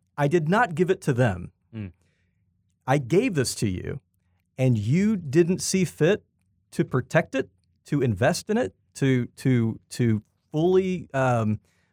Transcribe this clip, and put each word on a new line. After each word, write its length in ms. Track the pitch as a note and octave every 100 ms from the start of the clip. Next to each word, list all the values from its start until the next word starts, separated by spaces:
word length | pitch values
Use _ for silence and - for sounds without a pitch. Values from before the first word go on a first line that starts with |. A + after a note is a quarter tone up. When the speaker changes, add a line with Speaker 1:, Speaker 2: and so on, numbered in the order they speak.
| _ -
Speaker 1:
I 100 | D3
did 220 | F3 D3+
not 240 | G3+ A#3+
give 160 | D#3+ F3+
it 100 | F#3+
to 120 | -
them. 360 | A#2+ B2 F2+ F2+ _ _
Speaker 2:
Mm. 180 | A2 G2 - _ _ _ _ _ _ _ _ -
Speaker 1:
I 120 | C#3+
gave 340 | A#2 E3 C4
this 220 | D#3+ B2
to 120 | - A2
you, 300 | F#2 F2+ F#2 _ _ _ _ _ -
and 180 | C3 A#2
you 400 | G#2 D#3+ G#3 G#3+
didn't 460 | D3 D3 E3+ F#3
see 240 | - F#3+ F3+
fit 380 | - D#3 G3+ _ _ _ _ _
to 120 | -
protect 500 | C#3+ C3+ B2 D#3+ -
it, 140 | F3 - _ _ _ -
to 160 | D3
invest 480 | C3 F#2+ C3 F3 -
in 80 | A3
it, 160 | A3 _ _ -
to, 320 | C#3 B2+ A#2+ -
to, 440 | C3+ B2 A2+ G#2+ -
to 320 | - A#2+ A2 - _ _
fully, 560 | D3+ F3 F#3 F#3+ F3+ -
um, 440 | C3+ C3 B2 G#2+ G#2+ _ _ _